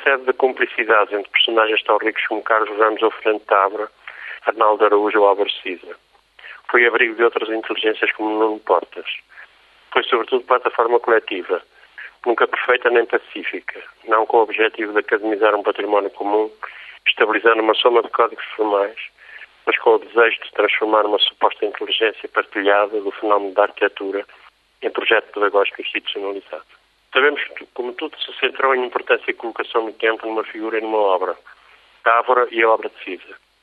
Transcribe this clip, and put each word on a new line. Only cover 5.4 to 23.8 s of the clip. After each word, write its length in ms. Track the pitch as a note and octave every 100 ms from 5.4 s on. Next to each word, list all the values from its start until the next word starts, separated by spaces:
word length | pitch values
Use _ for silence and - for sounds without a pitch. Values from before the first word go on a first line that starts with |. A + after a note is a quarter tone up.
| G2 -
Siza. 340 | F#2+ F2 - - _ _ _ _ - - -
Foi 160 | B2
abrigo 300 | A#2+ A2+ A#2+
de 80 | A2
outras 260 | A#2+ - A2
inteligências 640 | A2 A2 G#2+ G#2+ G#2+ G#2
como 240 | - G#2+ G#2+
Nuno 220 | A2 G#2+
Portas. 480 | - F2+ - - - - - - - _ _ _ _
Foi, 100 | B2+
sobretudo, 420 | - A#2+ G#2+ B2+
plataforma 540 | - B2 A#2 - A#2 A#2+
coletiva – 640 | A#2+ A2+ - F#2+ F2 F2+ - _ - - - -
nunca 220 | B2 A#2 B2
perfeita 440 | - - B2 A#2+
nem 160 | A#2+ A2+
pacífica, 760 | A#2+ - G#2 - F#2 - - - -
não 220 | G#2+ A2 A2
com 100 | A#2
o 60 |
objetivo 500 | G#2 G2+ A2 - G#2+
de 60 | G#2
academizar 560 | - A2 G#2+ G2+ G#2+
um 80 | G#2
património 480 | G2+ G2+ G2+ G#2 G2
comum, 420 | - G2+ G#2 A2 - - - - - -
estabilizando 560 | - G#2+ G#2+ A2+ A2+
uma 100 | A2
soma 300 | A2 B2+ A#2
de 80 | G#2+
códigos 340 | - A2+ A2 -
formais, 400 | - G#2+ G2+ G2+ A2+ - _ - - - _
mas 140 | - -
com 160 | B2
o 40 | A2
desejo 400 | - A2+ A2+ -
de 80 | -
transformar 540 | - G#2 - G#2+ G#2+ G#2
uma 120 | G#2
suposta 460 | - - G#2 -
inteligência 640 | G#2 - - - A2 - -
partilhada 720 | G#2+ - G#2+ G2 G2+ G#2 G#2+
do 100 | G2
fenómeno 420 | - G#2+ G#2 G2+
da 80 | F#2
arquitetura 640 | G2+ -